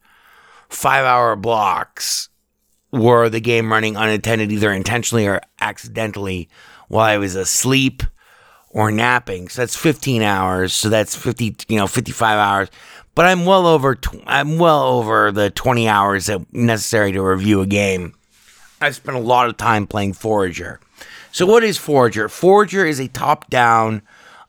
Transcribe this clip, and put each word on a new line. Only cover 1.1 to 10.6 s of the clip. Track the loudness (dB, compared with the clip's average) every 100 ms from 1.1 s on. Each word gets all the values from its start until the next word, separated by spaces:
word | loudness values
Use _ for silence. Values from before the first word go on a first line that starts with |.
| 2 2 0
blocks | -2 0 0 -2 -6 -10 -8 -8 -10 _ _ _ _ _ -8
were | 0 4 4 4
the | 0
game | 0 0 2
running | 0 0 -2
unattended, | -2 -2 0 -2 -2
either | 0 0
intentionally | -2 -4 -4 -2 0 0
or | -2 -6 -8
accidentally, | -6 -8 -12 -8 -8 -6 -6 -8 -10 _ -20 -20 -4
while | 0 2
I | 2
was | -2
asleep | -4 -4 -2 0 2 0 -2 -8 -8 _ _ _ _ _
or | -4 -2
napping. | 0 2 0 -2 -10 -10
So | -6
that's | -6 -2
fifteen | -2 -2 -2 0
hours. | 0 0 0 0